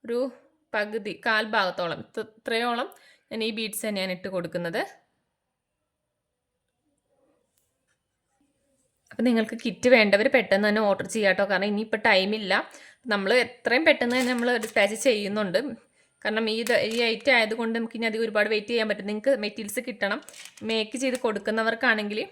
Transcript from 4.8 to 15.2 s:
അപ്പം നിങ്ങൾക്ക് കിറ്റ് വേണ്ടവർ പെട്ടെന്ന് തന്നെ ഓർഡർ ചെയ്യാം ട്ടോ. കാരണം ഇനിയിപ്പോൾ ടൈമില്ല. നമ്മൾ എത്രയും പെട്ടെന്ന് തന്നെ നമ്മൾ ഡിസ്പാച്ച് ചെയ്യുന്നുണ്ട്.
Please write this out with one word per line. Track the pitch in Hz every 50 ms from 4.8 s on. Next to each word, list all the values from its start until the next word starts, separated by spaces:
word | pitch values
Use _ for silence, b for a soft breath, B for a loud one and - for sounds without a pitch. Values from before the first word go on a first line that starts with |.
| 381 381 - _ _ _ _ _ _ _ _ _ _ _ _ _ _ _ _ _ _ _ _ _ _ _ _ _ _ _ _ _ _ _ _ _ _ _ _ _ _ 302 285 _ _ _ 277 277 277 _ 294 _ _ _ _ _ _ _ _ _ _ _ _ _ _ _ _ _ _ _ _ _ _ _ _ _ _ _ _ _ _ _ _ _ _ _
അപ്പം | - - 226 254
നിങ്ങൾക്ക് | 233 226 220 214 226 233 -
കിറ്റ് | 240 180 - - 247 247
വേണ്ടവർ | 233 214 202 202 202 220 269 -
പെട്ടെന്ന് | 254 202 - 196 196 208 208
തന്നെ | 208 220 220 202
ഓർഡർ | 196 190 190 190 -
ചെയ്യാം | 226 208 196 185 185
ട്ടോ. | 202 196
കാരണം | 196 180 196 208
ഇനിയിപ്പോൾ | 208 208 220 220 - 214 - 233
ടൈമില്ല. | 208 190 190 202 214 220 208 180 190 220 - B B B B B B B _ 254
നമ്മൾ | 214 202 190 196 240 254 247
എത്രയും | 240 - - _ 220 233 262 320 330
പെട്ടെന്ന് | 294 - 254 240 247 254
തന്നെ | 254 247 254
നമ്മൾ | 240 233 247 240 226 214
ഡിസ്പാച്ച് | 220 - 226 202 202 220 214 -
ചെയ്യുന്നുണ്ട്. | 277 226 208